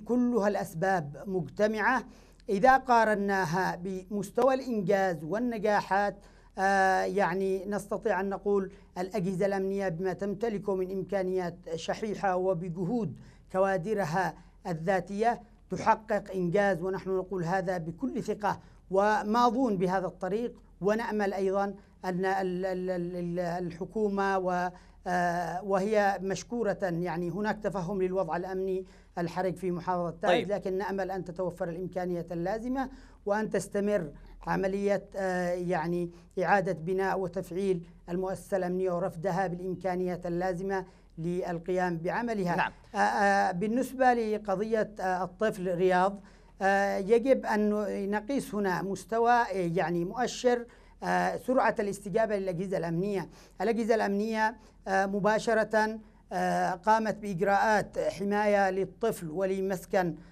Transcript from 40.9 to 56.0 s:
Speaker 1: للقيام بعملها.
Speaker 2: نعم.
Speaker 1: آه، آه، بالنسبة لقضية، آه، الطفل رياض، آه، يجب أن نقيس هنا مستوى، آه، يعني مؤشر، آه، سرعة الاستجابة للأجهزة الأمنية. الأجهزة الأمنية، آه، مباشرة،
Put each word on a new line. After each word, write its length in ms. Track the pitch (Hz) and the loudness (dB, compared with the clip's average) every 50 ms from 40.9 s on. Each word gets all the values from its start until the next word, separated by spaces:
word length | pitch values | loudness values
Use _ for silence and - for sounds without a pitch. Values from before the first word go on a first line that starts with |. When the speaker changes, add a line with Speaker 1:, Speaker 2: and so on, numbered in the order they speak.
| - - - - - 165 | -14 -20 -20 -16 -10 -6
Speaker 1:
للقيام 800 | 160 175 175 185 175 180 170 165 170 185 180 185 180 180 170 160 | -4 -2 -2 -2 -2 -4 -6 -6 -4 -2 0 0 0 0 -2 -2
بعملها. 580 | 165 175 165 214 240 233 226 202 180 175 165 | -2 -4 -2 -2 -2 -2 -2 -2 0 0 0
Speaker 2:
نعم. 160 | 151 127 107 - - - - - | 0 0 -2 -4 -10 -16 -6 -2
Speaker 1:
آه، 40 | 202 | 0
آه، 540 | 202 214 240 220 202 202 196 202 202 190 | 2 2 2 4 4 4 4 4 4 2
بالنسبة 600 | 180 175 214 214 226 262 262 - 269 262 254 254 | 0 0 -2 0 0 0 -2 -2 0 4 4 4
لقضية، 800 | 240 240 220 214 214 208 208 202 190 185 220 220 226 214 202 214 - - | 4 4 2 0 -2 -2 -2 -2 -2 -2 0 0 0 0 0 -2 -4 -4
آه، 240 | 185 190 180 180 185 | -2 0 0 0 -2
الطفل 500 | 185 - - 214 220 214 196 180 190 175 | -4 -4 -2 -2 -2 0 -2 -2 -2 0
رياض، 460 | 165 185 185 185 180 185 202 202 - - - - - - - - - | 2 4 4 4 4 4 2 0 -4 -12 -18 -20 -20 -20 -16 -6 0
آه، 340 | 190 196 196 196 202 196 196 | 2 2 4 4 2 0 0
يجب 500 | 196 190 190 233 233 220 269 247 208 220 | -2 2 4 4 6 6 6 4 4 2
أن 240 | 220 220 208 208 208 208 208 208 196 196 202 196 196 | 0 2 2 2 2 2 0 -2 -2 -4 -4 -2 -2
نقيس 440 | 208 214 214 220 277 247 - - 196 | -2 -2 -2 -2 -2 -2 -2 -4 -4
هنا 280 | 208 202 185 175 156 | -2 0 0 0 0
مستوى، 500 | 165 196 190 185 - - 226 233 233 233 | -2 -4 -6 -6 -6 -4 0 2 4 4
آه، 140 | 240 233 233 202 | 6 4 4 2
يعني 520 | 185 190 175 170 165 190 165 165 175 175 170 | 0 -2 -2 0 0 0 0 0 0 -2 -2
مؤشر، 640 | 190 226 247 240 208 - - 247 247 240 233 233 - - - - - - - | -2 -2 -2 -4 -4 -2 0 2 2 2 0 -2 -8 -16 -20 -20 -20 -14 -6
آه، 340 | 190 175 180 180 180 185 175 | -2 0 0 2 2 0 -2
سرعة 380 | - - 247 247 254 202 220 220 233 | -2 -2 0 2 4 4 2 2 0
الاستجابة 600 | 208 202 196 - - 202 180 220 220 208 214 196 | -2 -4 -4 -6 -4 -2 0 0 0 0 0 -2
للأجهزة 400 | 190 190 175 160 196 190 196 165 | -2 -2 -4 -4 -4 -4 -4 -4
الأمنية. 500 | 165 170 165 170 190 208 196 180 156 - - - - - - - | -2 -2 -2 -2 -2 -2 -2 -4 -6 -8 -12 -20 -20 -16 -8 -4
الأجهزة 340 | 185 226 220 233 226 214 226 | -2 0 0 0 2 2 2
الأمنية، 640 | 214 202 202 202 202 214 220 220 220 220 220 233 - - - - - - 202 | 2 2 0 0 0 -2 -2 0 0 0 0 -2 -4 -16 -20 -20 -12 -4 0
آه، 180 | 190 190 196 | 0 2 2
مباشرة، 920 | 196 202 208 180 208 220 208 214 233 220 220 214 214 226 220 214 220 220 220 | 0 0 0 2 2 2 2 2 2 2 2 2 2 2 2 2 2 -2 -6